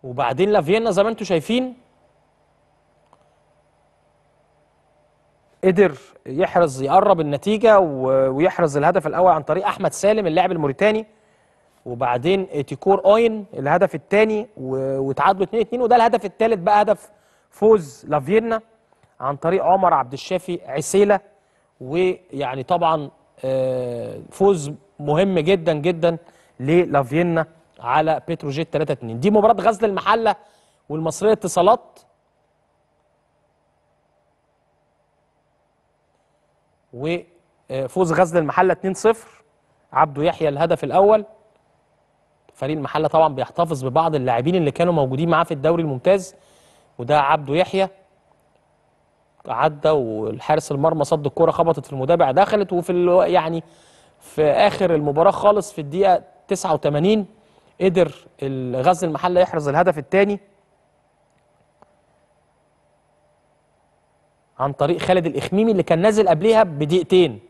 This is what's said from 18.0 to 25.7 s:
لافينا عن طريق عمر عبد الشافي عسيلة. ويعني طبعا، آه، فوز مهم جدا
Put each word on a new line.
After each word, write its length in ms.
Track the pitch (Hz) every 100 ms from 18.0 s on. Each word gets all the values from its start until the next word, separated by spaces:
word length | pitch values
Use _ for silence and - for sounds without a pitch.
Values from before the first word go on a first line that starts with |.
| -
لافينا 520 | 151 135 214 226 226 220 _ _ _ _ _
عن 160 | 131 143
طريق 280 | 160 185
عمر 300 | 156 190 185
عبد 180 | 156 127
الشافي 480 | 135 - 185 - 175 -
عسيلة. 540 | 139 151 190 202 196 _ _ _ _ _ _
ويعني 840 | 127 165 185 185 _ 139 135 135
طبعا، 480 | 131 175 165 160 139 _ _ _
آه، 760 | 131 131 131 127 123 120 113 107 -
فوز 420 | - 196 185 143 147 _ _
مهم 380 | 143 151 196 180
جدا 340 | 156 190 165